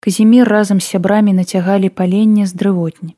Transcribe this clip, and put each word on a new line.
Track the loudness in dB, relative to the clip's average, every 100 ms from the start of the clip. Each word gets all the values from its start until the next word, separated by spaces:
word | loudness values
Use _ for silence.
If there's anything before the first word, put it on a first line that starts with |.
Казімір | -4 0 4 4 4
разам | 2 0 -2
з |
сябрамі | -2 -4 0 0 2
нацягалі | 0 -2 -4 -2 0 -2
паленне | -2 -2 0 2 2 0
з |
дрывотні. | -2 -2 -2 -4 -8 -18